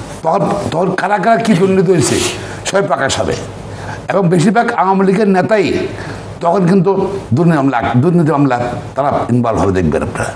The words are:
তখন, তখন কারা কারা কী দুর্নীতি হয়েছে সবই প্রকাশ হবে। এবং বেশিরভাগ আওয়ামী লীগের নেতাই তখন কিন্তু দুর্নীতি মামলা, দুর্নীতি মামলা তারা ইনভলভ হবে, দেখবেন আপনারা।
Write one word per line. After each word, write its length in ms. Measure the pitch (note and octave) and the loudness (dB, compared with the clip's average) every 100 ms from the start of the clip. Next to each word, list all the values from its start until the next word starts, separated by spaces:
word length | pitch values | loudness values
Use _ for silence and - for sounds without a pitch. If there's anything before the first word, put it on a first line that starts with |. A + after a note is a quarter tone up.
| - - | -10 -6
তখন, 260 | E3 F#3+ - - - | -2 0 0 -2 -4
তখন 200 | D#3 F#3 | -2 -2
কারা 260 | - F#3 G#3 | -2 -2 0
কারা 180 | G#3 A3+ | 2 2
কী 180 | A3 | 2
দুর্নীতি 380 | F3 G3 F#3+ F3+ | 2 4 2 2
হয়েছে 280 | F3 - G2 - - - - - | 2 2 0 -2 -6 -10 -10 -4
সবই 160 | G3 | -2
প্রকাশ 380 | F#3+ E3 C3+ - | 0 -2 -2 -2
হবে। 140 | - - - - - - - - - | -2 -4 -8 -12 -14 -12 -12 -10 -4
এবং 220 | F#3 F3+ | 0 2
বেশিরভাগ 420 | F3+ F#3+ G#3+ A#3 | 2 4 2 0
আওয়ামী 340 | - F#3 F#3+ F#3+ | 0 2 2 2
লীগের 240 | G3 G#3 | 2 2
নেতাই 580 | F#3 - G#3+ D#3 - - - - - - - | 2 2 2 2 0 -4 -8 -10 -12 -14 -4
তখন 260 | E3+ G3 E3+ | 0 2 4
কিন্তু 400 | G3 G3 F#3+ F#3+ - - | 4 2 0 -2 -6 -2
দুর্নীতি 240 | D#3+ E3+ D#3 | 2 2 2
মামলা, 260 | C3+ A#2+ A2+ B2 | 2 0 0 2
দুর্নীতি 340 | E3 F3 D#3 | 2 2 2
মামলা 280 | C#3+ C#3+ A#2+ A#2+ - - - | 2 2 0 -2 -6 -6 -2
তারা 240 | C#3 - G2+ | -2 -2 0
ইনভলভ 280 | B2 A#2 F#2+ | 0 0 0
হবে, 220 | G2 F#2 | 0 0
দেখবেন 220 | D#2+ - | 0 0
আপনারা। 280 | - - - | -4 -6 -8